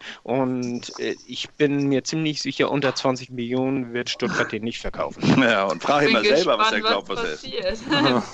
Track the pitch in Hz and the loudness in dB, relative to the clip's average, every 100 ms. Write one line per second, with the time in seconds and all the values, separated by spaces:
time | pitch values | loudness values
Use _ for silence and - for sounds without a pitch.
0 | - - - 127 127 127 123 120 - - | -8 -12 -2 0 0 -2 -4 -6 -8 -6
1 | 117 - - - - - 147 143 139 135 | -6 -6 -8 -10 -8 0 2 2 2 0
2 | - 160 156 143 135 - 143 139 139 127 | 0 -2 -2 -2 -4 0 0 2 0 0
3 | 135 127 127 127 120 127 131 135 120 120 | 0 -2 -4 -6 -2 0 0 -2 -4 -4
4 | 120 - 117 139 117 107 113 - - - | -4 -4 -2 0 -2 -2 -6 -6 -6 -4
5 | 73 - - 131 120 107 98 85 - 143 | -6 -2 2 4 6 4 2 0 2 4
6 | 147 117 104 143 175 117 220 107 220 208 | 4 4 4 4 4 4 2 2 0 0
7 | 196 196 233 - 262 254 185 226 269 285 | -2 -4 -4 -6 -8 -6 -4 -4 0 2
8 | 285 247 - | 4 2 0